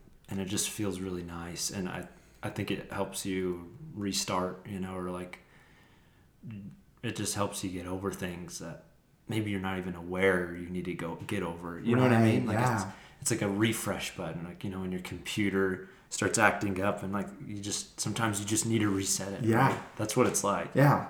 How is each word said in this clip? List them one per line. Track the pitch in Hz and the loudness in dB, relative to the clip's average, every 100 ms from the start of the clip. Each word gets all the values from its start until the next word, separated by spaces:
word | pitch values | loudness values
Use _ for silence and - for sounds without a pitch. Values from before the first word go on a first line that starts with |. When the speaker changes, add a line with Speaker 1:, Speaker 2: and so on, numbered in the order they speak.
| - - - | -20 -20 -8
Speaker 1:
And | 98 | -4
it | 95 | -2
just | 101 - | -2 -2
feels | - 104 90 | -2 -2 -2
really | 95 90 | -4 -6
nice. | 85 85 85 82 - | -6 -8 -8 -6 -4
And | - 90 | -2 -4
I, | 87 - - - - | -4 -10 -16 -20 -10
I | 110 | -8
think | - 98 | -4 -2
it | 95 - | -2 -4
helps | 98 95 - 101 | -4 -4 -4 -2
you | 95 92 87 85 - - | 0 0 -2 -6 -14 -12
restart, | - 101 95 - 95 92 92 - | -4 -2 0 0 0 0 -4 -8
you | 98 | -6
know, | 92 92 | -6 -4
or, | 90 | -4
like, | 90 90 - - - - - - - - _ _ _ 160 107 98 - - _ | -6 -8 -12 -20 -20 -20 -20 -20 -20 -20 _ _ _ -14 -12 -14 -18 -20 _
it | 117 101 | -6 -4
just | 101 104 | -2 0
helps | 101 - | -2 -2
you | 98 | -6
get | 90 90 | -6 -6
over | 92 95 | -4 -4
things | 92 90 87 87 - | -4 -4 -6 -10 -10
that | 85 - - _ _ _ - | -10 -12 -16 _ _ _ -6
maybe | 113 104 | -4 -2
you're | 98 | -2
not | 95 92 | -2 -4
even | 92 87 | -4 -6
aware | 87 90 95 90 87 87 | -4 4 6 6 2 -4
you | 87 | -6
need | 90 90 | -4 -4
to | |
go | 82 85 85 - | -4 -6 -6 -4
get | 104 | -2
over. | 87 85 87 85 | -2 -4 -8 -4
You | 110 123 | 2 6
know | |
what | 127 | 6
I | 117 | 8
Speaker 2:
Right, | 113 120 | 6 6
Speaker 1:
mean? | 123 | 2
Like, | 104 | 2
Speaker 2:
yeah. | 123 113 | 2 2
Speaker 1:
it's, | 98 - - - | -2 -8 -18 -6
it's | - | -2
like | 117 | 0
a | 104 | 2
refresh | 98 113 107 110 87 - - | 2 2 2 -2 -4 -4 -6
button. | 82 82 85 | -6 -6 -8
Like, | 87 | -8
you | 101 | -6
know, | 95 | -4
when | 92 | -4
your | 92 | -4
computer | 90 87 - - 101 95 95 92 - - - | -6 -10 -4 0 2 4 2 0 -6 -18 -8
starts | - 101 - | 0 2 6
acting | 104 - 104 92 | 6 6 0 0
up | 101 98 | 0 0
and, | 95 | -2
like, | 98 95 - - | -4 -4 -8 -10
you | 104 | -8
just, | 101 95 - - | -6 -6 -6 -6
sometimes | - 104 110 101 | -4 0 0 0
you | 104 | 0
just | 110 113 | 0 2
need | 113 | 4
to | 104 | 4
reset | 98 95 - 98 | 2 0 -2 -2
it. | 98 | 0
Speaker 2:
Yeah. | 110 113 135 | 4 6 6
Speaker 1:
Right? | 123 - - | 4 -6 -6
That's | 107 - | 0 4
what | 107 | 4
it's | - | 4
like. | 101 92 85 120 | 2 0 2 6
Speaker 2:
Yeah. | 143 104 - | 8 6 2